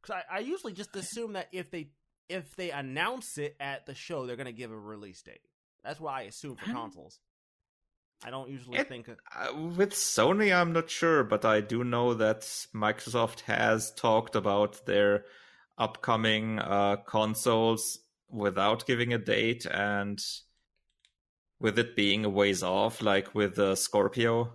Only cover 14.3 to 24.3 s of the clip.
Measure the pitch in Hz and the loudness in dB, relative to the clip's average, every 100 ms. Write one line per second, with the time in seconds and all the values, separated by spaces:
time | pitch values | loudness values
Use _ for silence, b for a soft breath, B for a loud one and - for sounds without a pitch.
14.3 | 110 101 101 104 - - 101 101 101 B | 0 2 2 2 0 0 4 6 4 B
15.3 | B B B B - 110 - - 113 110 | B B B B -4 -4 -2 0 2 4
16.3 | 107 110 107 - 101 101 101 - 113 107 | 2 0 -4 0 2 2 2 -2 0 0
17.3 | 113 127 113 113 113 - - _ _ _ | 0 2 4 4 2 -2 -6 _ _ _
18.3 | 113 101 95 101 110 - 120 120 120 104 | -2 0 2 2 2 0 0 2 0 0
19.3 | 104 113 120 - - 101 101 101 101 - | 0 0 -2 -4 -2 0 0 -2 -6 -8
20.3 | - _ _ _ _ _ _ _ _ _ | -10 _ _ _ _ _ _ _ _ _
21.3 | _ _ _ 113 107 117 - 101 104 107 | _ _ _ 0 2 0 2 2 4 2
22.3 | 98 101 92 90 95 110 113 107 98 98 | 4 4 4 0 2 2 0 2 2 2
23.3 | 107 101 95 98 95 - 107 101 - 117 | 0 0 2 2 2 2 2 2 2 2